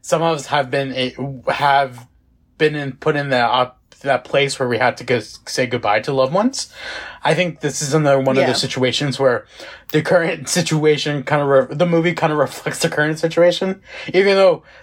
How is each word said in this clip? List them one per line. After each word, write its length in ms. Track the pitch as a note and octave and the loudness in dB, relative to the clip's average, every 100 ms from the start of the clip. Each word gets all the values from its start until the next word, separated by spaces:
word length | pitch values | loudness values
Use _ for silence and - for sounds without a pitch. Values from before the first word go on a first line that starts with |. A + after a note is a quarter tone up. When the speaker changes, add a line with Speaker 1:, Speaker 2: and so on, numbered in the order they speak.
Speaker 1:
some 220 | - D#3+ | -2 0
of 140 | E3 D3+ | 0 -2
us 100 | - | -2
have 240 | D3 B2+ | -2 0
been 220 | C#3 C3+ | -4 -4
a-, 240 | C3 B2+ - C#3+ B2+ - | -4 -6 -6 -10 -6 -6
have 540 | - C#3+ C#3 C3+ B2 - _ _ _ _ - | 0 2 2 0 -6 -20 _ _ _ _ -2
been 200 | D#3 D3+ | 0 0
in, 160 | C#3 | -8
put 240 | C3 D#3 D3 | -4 -2 -2
in 140 | C#3 | 0
that 200 | B2+ A#2 | 0 2
op-, 240 | B2+ B2+ _ _ _ | 2 0 _ _ _
that 200 | C#3 B2+ | -2 -2
place 340 | - C#3+ C#3 - | 0 0 0 -2
where 80 | B2+ | -2
we 100 | A#2 | 0
had 180 | B2+ - | 0 -2
to 60 | |
go 120 | A#2+ B2 | -2 -2
s-, 240 | - - - | -2 -18 -8
say 200 | - B2 | -4 -2
goodbye 320 | A#2+ G#2+ A2 | -2 0 0
to 140 | - | 0
loved 200 | C3+ C3 | 0 2
ones. 400 | F3+ B3 - - - - - - - | 2 0 -2 -12 -14 -14 -14 -14 -6
I 100 | D3 | -2
think 260 | D#3+ F3 - | 0 0 -2
this 220 | D3 - | -6 -4
is 100 | D3 | -2
another 260 | D#3 D3 C3+ | 2 4 4
one 160 | C3 C3 | 4 2
of 60 | |
Speaker 2:
Yeah. 40 | C3+ | 2
Speaker 1:
those 140 | - | 0
situations 580 | - B2+ B2+ - D3 B2 | -2 -2 -2 0 -4 0
where 260 | C3+ A2+ - - - - - | 2 2 -4 -20 -20 -20 -4
the 100 | D3+ | -2
current 460 | D3+ F3+ E3 D#3+ B2+ | 2 0 0 -4 -4
situation 760 | F3+ - D#3 D3+ C#3+ D3 D3 | -4 0 2 2 2 0 -4
kind 180 | B2 D3+ | -2 0
of 60 | C#3+ | 4
re-, 260 | C3+ B2+ D3 | 4 4 0
the 80 | F3 | 2
movie 280 | E3 E3+ | 2 0
kind 180 | E3 D#3+ | 0 0
of 60 | D3+ | 0
<laughs> 80 | C3 | -2
reflects 320 | - - - | -2 -10 -4
the 100 | E3 | -4
current 300 | D3 D3+ D#3 | 0 -2 0
situation, 640 | E3 E3 F3 F3 F#3+ F#3+ - - - | -2 4 4 4 -4 -6 -12 -16 -2
even 220 | F3+ G3+ G3 | 2 4 4
though 260 | F#3+ D#3 - - | 4 2 -6 -20